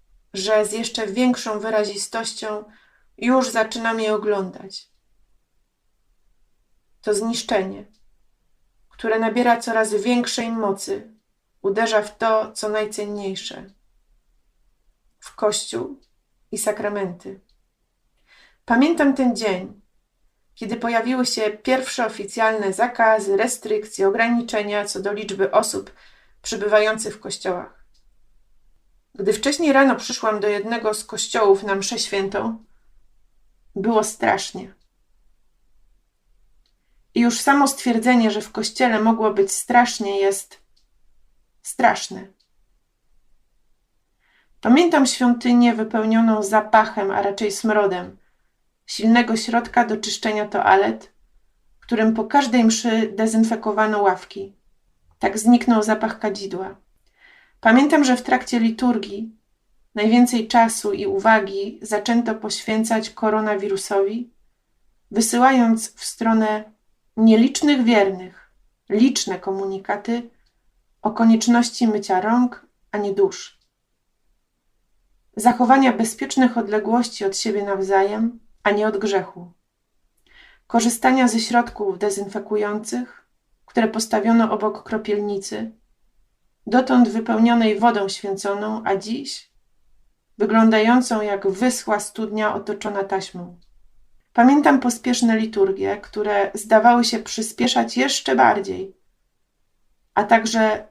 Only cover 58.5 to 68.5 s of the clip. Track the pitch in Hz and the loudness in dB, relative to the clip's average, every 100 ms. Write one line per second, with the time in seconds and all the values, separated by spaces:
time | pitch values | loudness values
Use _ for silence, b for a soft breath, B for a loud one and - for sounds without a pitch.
58.5 | 240 226 226 254 220 196 202 226 - _ | 0 2 2 0 0 -4 -10 -12 -16 _
59.5 | _ _ _ _ 214 220 240 247 240 214 | _ _ _ _ -2 4 6 4 2 2
60.5 | 240 226 - 208 196 202 196 214 220 196 | 4 4 0 -4 -4 -4 0 4 4 2
61.5 | - 202 - 214 208 202 233 233 220 214 | -6 -8 -10 -6 -4 0 0 -2 -6 -8
62.5 | - - 220 220 226 220 - 220 214 214 | -8 -4 -2 0 -2 -4 -4 -2 0 -2
63.5 | 202 202 190 - 196 196 233 240 _ _ | -2 -4 -4 -2 0 0 -2 -10 _ _
64.5 | _ _ _ _ _ - 202 226 240 254 | _ _ _ _ _ -6 -2 0 4 4
65.5 | 262 233 226 - - - - 226 220 214 | 6 4 2 -4 -12 -12 -4 0 2 2
66.5 | 214 214 _ _ _ _ - 226 220 262 | -2 -8 _ _ _ _ 2 6 6 4
67.5 | - 294 277 233 220 196 185 185 - _ | 2 2 2 4 4 2 -2 -10 -20 _